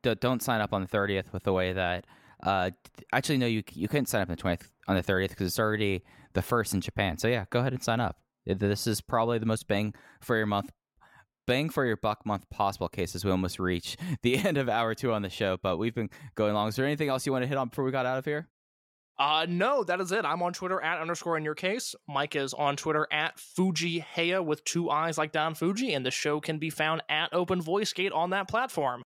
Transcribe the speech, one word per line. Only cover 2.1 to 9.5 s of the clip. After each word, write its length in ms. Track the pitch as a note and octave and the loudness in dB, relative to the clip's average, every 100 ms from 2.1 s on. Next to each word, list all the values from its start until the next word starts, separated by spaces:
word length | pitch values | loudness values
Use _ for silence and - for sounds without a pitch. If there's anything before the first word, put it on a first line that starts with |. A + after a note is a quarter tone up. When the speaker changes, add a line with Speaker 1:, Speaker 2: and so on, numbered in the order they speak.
| - - - | -20 -20 -4
Speaker 1:
uh, 260 | - G2 F2+ | 0 2 0
d-, 360 | - - - - | -4 -20 -20 -2
actually, 280 | B2 - C#3 | -2 2 2
no, 80 | A#2+ | 2
you, 160 | A2 - | 0 -2
you 160 | - F#2+ | -4 0
couldn't 220 | D3 B2 | 0 2
sign 100 | A2 | 0
up 80 | F#2 | 0
on 80 | E2 | -2
the 60 | |
twentieth, 280 | F#2+ E2+ - _ - | 0 -2 -4 _ 0
on 100 | F#2+ | 0
the 60 | |
thirtieth 320 | F2 F#2 F#2+ | 4 2 2
'cause 120 | - F#2 | 0 -2
it's 120 | - | 2
already 440 | A2 G#2+ G#2 F#2 - - - | 2 2 2 0 -4 -20 -4
the 80 | F#2 | -2
first 320 | - A#2+ G#2+ | 2 2 2
in 80 | G2 | 0
Japan. 340 | - - G2 D#2 | -2 0 0 0
So, 100 | A2+ | 0
yeah, 200 | A#2+ F#2 | 0 0
go 120 | A#2+ | 0
ahead 120 | C3 | 0
and 100 | B2+ | -2
sign 180 | - A2+ | -2 0
up. 180 | A2+ - _ _ | 0 -4 _ _
This 420 | - F#2+ G2+ G2+ A#2 | -4 0 2 2 0
is 140 | G#2 | -2
probably 380 | - A#2+ A#2 A#2 | 0 0 2 2
the 80 | |
most 200 | A2 | 0